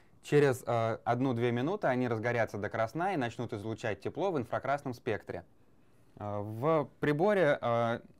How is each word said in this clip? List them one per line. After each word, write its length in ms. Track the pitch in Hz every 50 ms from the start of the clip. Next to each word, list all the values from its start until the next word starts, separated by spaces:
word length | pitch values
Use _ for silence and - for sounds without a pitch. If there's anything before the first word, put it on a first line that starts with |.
| - _ - -
Через, 420 | - - 147 147 143 139 123 - -
э, 320 | - 120 113 113 113 110 - -
одну-две 480 | 110 120 123 135 135 120 117 123 120
минуты 360 | 117 120 131 165 202 214 -
они 200 | 147 123 127 127
разгорятся 520 | 117 117 110 107 120 120 117 107 - - 101
до 100 | 101 101
красна 460 | - 110 110 110 - 160 175 202 190
и 20 |
начнут 360 | 147 120 117 - - 120 104 120
излучать 480 | 104 101 110 113 - - 110 98 -
тепло 280 | - 107 - 139 180 202
в 80 | 170
инфракрасном 560 | 135 110 - 113 110 - 131 139 143 - 135 117
спектре. 520 | - - 120 104 101 - - - 90 - - _ _ - _ _ - - - - - - - -
Э, 240 | - 104 104 101 104
в 460 | 101 107 110 113 131 160 160 151 135 - - -
приборе, 580 | 147 147 147 143 175 160 160 190 165 143 139 -
э, 400 | - 117 117 117 117 117 113 - - - -